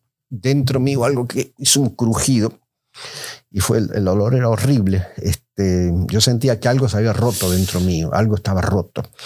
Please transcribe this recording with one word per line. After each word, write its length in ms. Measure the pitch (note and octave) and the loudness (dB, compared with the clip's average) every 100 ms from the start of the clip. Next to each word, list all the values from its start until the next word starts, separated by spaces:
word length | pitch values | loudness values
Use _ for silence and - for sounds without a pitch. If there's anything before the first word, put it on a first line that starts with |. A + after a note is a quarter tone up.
| _ _ _ | _ _ _
dentro 500 | A2+ C3 C#3 C3 C3+ | -6 0 0 0 0
mío 240 | C3 C#3 | 0 0
algo 240 | A#2+ C3+ B2 | 0 0 -2
que 260 | - - _ | -4 -6 _
hizo 240 | C#3+ - | 0 2
un 80 | B2+ | 0
crujido. 640 | - A#2 A2 - B2+ A2 - _ _ _ - - - - - _ | 0 -2 0 2 2 0 -4 _ _ _ -20 -16 -14 -16 -16 _
Y 80 | G2+ | -4
fue 200 | - A#2 | 0 0
el, 100 | F#2+ | 0
el 140 | - F#2+ | -2 0
olor 260 | G2 G#2 B2+ | 2 2 2
era 140 | A#2+ | 2
horrible. 560 | A2 B2+ C#3 F#2+ F#2+ F2+ - | 0 2 2 2 0 -4 -6
Este, 260 | G2 - _ - | -4 -4 _ -2
este, 340 | F#2+ F2+ F2 E2+ F#2 | 0 2 2 0 0
yo 140 | G#2+ | 2
sentía 380 | A#2 A#2+ C3 A#2 | 2 2 0 0
que 100 | B2 | 2
algo 180 | C3 C3 | 2 0
se 100 | G#2 | 0
había 140 | A2 | 0
roto 400 | G2+ C3 F#2+ F#2 | 2 0 0 0
dentro 300 | F2+ F#2 F2+ | 0 0 0
mío, 300 | F2+ E2+ D#2+ | 0 0 0
algo 220 | F#2 A2 G#2 | 0 0 0
estaba 260 | - F#2+ | 0 0
roto. 420 | D#2+ F#2+ E2 - - - | 0 0 -2 -8 -12 -14